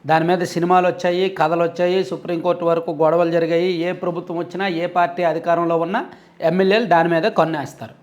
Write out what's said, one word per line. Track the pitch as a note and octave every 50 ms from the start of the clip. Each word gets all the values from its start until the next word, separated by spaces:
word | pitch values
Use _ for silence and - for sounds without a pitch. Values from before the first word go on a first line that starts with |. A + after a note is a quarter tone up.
| -
దాని | C#3 D#3+ D#3+ D#3+
మీద | E3+ F#3 E3+
సినిమాలు | E3+ E3 - E3+ E3+ F3+ F3+ F3+ F3+
వచ్చాయి, | F3+ E3+ F3+ - F3+ F3 F3+ F#3+ F#3+
కథలు | F#3+ E3+ D#3 D#3 E3+ E3+ E3+
వచ్చాయి, | E3 E3+ F3 F3+ F3+ F3+ F#3+ F#3
సుప్రీంకోర్టు | - - B2 - - F3 E3 E3 F3 E3+ E3+ E3+
వరకు | E3+ E3 E3+ E3 F3+
గొడవలు | D#3+ D3 D#3+ D#3 E3 E3+ F3 E3+
జరిగాయి. | E3 E3+ E3 D#3+ E3+ E3+ F3+ F#3+
ఏ | F#3 D#3+ E3+ F3+
ప్రభుత్వం | F3+ F3+ F#3 F3+ E3+ F3+ F3+ - E3+
వచ్చినా, | E3+ E3+ F3 - F3+ G3
ఏ | G3 E3+ D#3+ F3
పార్టీ | F3 F3 F3+ F3 E3+ F3 F3+ F3
అధికారంలో | E3 D#3 E3 E3 E3+ E3+ E3+ E3+ E3 E3+
ఉన్నా, | E3 E3 E3+ G3+ B3 F4+ G4 - - - - _ _
ఎమ్మెల్యేలు | - D#3+ E3+ F#3 F#3+ F#3+ G3+ A3+ A#3+
దాని | F3+ F3 E3 E3+ E3+
మీద | E3+ E3 D#3+
కన్నేస్తారు. | - - - D#3+ D#3+ D#3+ D3+ C3 - - - A2+ A2+ - _